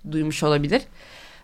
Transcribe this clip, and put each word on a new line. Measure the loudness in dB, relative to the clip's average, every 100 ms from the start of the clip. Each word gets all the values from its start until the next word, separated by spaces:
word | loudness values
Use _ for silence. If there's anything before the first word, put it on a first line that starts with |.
| -6
duymuş | -4 -2 0
olabilir. | 2 2 2 0 -2 -20 -20 -20 -20 -20